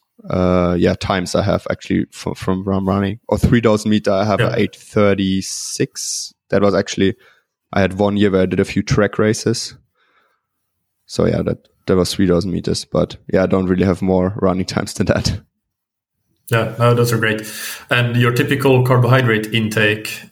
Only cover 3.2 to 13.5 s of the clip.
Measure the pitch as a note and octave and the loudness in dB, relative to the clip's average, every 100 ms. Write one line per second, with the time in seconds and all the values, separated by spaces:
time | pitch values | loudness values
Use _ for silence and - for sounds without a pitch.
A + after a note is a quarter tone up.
3.2 | - G#2 - A#2+ A2+ G#2+ A2 G#2+ G#2+ F#2+ | -4 0 2 4 4 2 2 0 0 0
4.2 | G#2+ F#2+ A2+ A#2+ G#2+ - - A2 G2+ G2 | 0 0 0 0 -2 -4 -4 2 2 2
5.2 | F#2+ F#2+ - - - - B2 - - - | 0 -2 -4 -8 -8 -4 -4 -4 -8 -8
6.2 | - - _ G2 G2+ F#2 G2+ - G2 - | -10 -16 _ 0 2 2 -2 0 0 -2
7.2 | _ _ _ _ _ G2+ F#2+ F#2+ G2+ G2+ | _ _ _ _ _ -2 0 2 0 2
8.2 | G2+ F#2 F#2 F#2+ G2 G2+ G#2 - G2+ - | 2 2 2 0 -2 -2 0 0 0 0
9.2 | G#2+ A2 - A#2 - - _ _ _ _ | 0 0 -2 -4 -6 -16 _ _ _ _
10.2 | _ _ _ _ _ _ _ _ _ - | _ _ _ _ _ _ _ _ _ -2
11.2 | F2+ E2 F2 - _ _ - F#2 F2 - | 0 0 -2 -6 _ _ -2 0 0 0
12.2 | F#2+ F2 F2+ E2+ E2 E2+ - - E2 - | 2 2 0 -4 -4 -6 -4 -2 -2 -6
13.2 | - F#2+ F#2 | -2 0 2